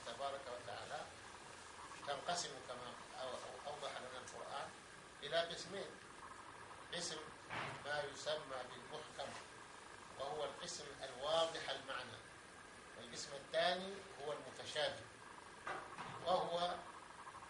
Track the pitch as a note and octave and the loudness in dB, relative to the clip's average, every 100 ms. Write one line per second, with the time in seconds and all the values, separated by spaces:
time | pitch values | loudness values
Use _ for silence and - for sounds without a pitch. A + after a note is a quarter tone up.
0 | - A#2+ C#3 C#3 B2+ B2 - A2 B2 D3 | -4 0 0 0 -2 -4 -4 -4 -2 -2
1 | - - - - - - - - - - | -4 -8 -10 -10 -10 -10 -10 -10 -8 -4
2 | C#3 C#3 - - C#3+ B2+ B2 B2 B2 A#2+ | 0 2 4 4 2 -2 -4 -4 -4 -6
3 | - B2 C3 A2+ A#2+ B2 C#3+ D3 C3+ B2+ | -8 -2 0 0 -2 -4 -4 -2 -2 -2
4 | B2 B2+ - B2 - C#3 D#3+ - - - | -4 -6 -6 -6 -2 -2 -2 -6 -12 -12
5 | - - D3 D#3+ E3+ - - G3 D#3+ - | -12 -8 4 6 6 0 -2 -2 -2 -6
6 | - - - - - - - - - E3+ | -10 -10 -10 -10 -10 -10 -10 -10 -4 0
7 | E3+ D#3 D3+ - - - C#3+ C3+ C#3 D3 | 0 0 -4 -8 -4 0 0 -2 2 4
8 | C#3 C3+ D3+ D3+ C#3 C3 B2 B2 A2+ D3+ | 4 2 2 2 2 -2 -2 -6 -4 -6
9 | - - C3+ - - - - - - - | -4 -4 -2 -4 -8 -10 -10 -10 -10 -10
10 | - - C#3 D3+ - - F3 - C#3+ C3+ | -10 0 2 4 2 2 -2 -2 -4 -4
11 | - A#2+ C#3+ E3 E3 D#3+ - C3+ - B2+ | -4 0 8 10 8 6 0 0 0 -2
12 | A#2+ A2 - - - - - - - - | -2 -8 -10 -12 -12 -12 -12 -12 -10 -8
13 | A#2+ - - C#3 - D#3+ F3 F#3 F#3+ G3 | -6 -4 -2 -4 2 8 8 6 2 -4
14 | - - D3 C#3+ - - - D3+ C#3+ - | -6 -4 -2 -2 -2 -6 0 4 4 4
15 | - - - - - - - - - - | -6 -12 -12 -10 -10 -6 -2 -2 -2 -4
16 | - - E3+ F3+ E3+ E3+ F3 F3+ - - | -4 0 8 8 8 6 4 2 -4 -10
17 | - - - - | -10 -10 -10 -8